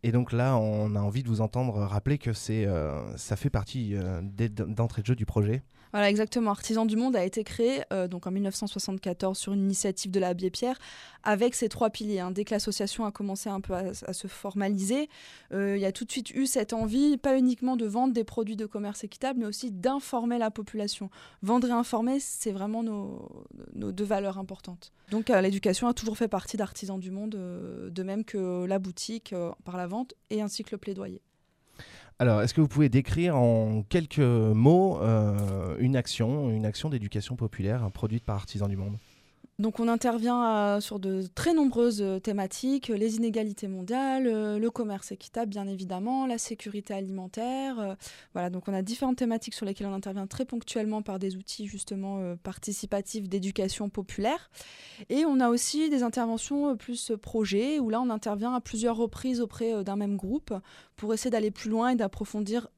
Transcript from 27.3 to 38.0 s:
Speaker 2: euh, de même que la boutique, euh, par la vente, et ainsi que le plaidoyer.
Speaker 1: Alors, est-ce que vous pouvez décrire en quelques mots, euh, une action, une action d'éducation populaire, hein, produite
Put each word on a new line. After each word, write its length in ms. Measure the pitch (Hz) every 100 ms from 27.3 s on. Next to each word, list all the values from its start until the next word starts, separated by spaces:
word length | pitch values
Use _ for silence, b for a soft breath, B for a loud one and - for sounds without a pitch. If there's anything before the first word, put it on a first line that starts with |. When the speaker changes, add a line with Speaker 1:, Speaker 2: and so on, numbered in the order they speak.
| 214
Speaker 2:
euh, 560 | 180 175 185 - 185
de 100 | 175
même 240 | 185 196 214
que 400 | 202 185 180 180
la 140 | 196
boutique, 520 | 190 175 - 226 -
euh, 200 | 185 170 -
par 140 | - 180
la 80 | 180
vente, 300 | 208 254 - _
et 100 | 214
ainsi 220 | 208 -
que 80 | 214
le 80 | 202
plaidoyer. 420 | - 190 196 185 _ _ _ _ B B B B B -
Speaker 1:
Alors, 240 | 123 107
est-ce 100 | 107
que 80 | -
vous 60 | 151
pouvez 220 | - 147
décrire 460 | 123 131 160 175 147
en 460 | 120 113 110 107
quelques 380 | 104 180 160 -
mots, 800 | 131 117 110 107 127 175 190 -
euh, 760 | 104 110 104 101 101 98 90 80
une 160 | 127 131
action, 560 | 120 - 113 147 139
une 140 | 110 107
action 240 | 104 156
d'éducation 460 | 135 101 104 101 123
populaire, 480 | 113 - 98 120
hein, 60 | 110
produite 340 | -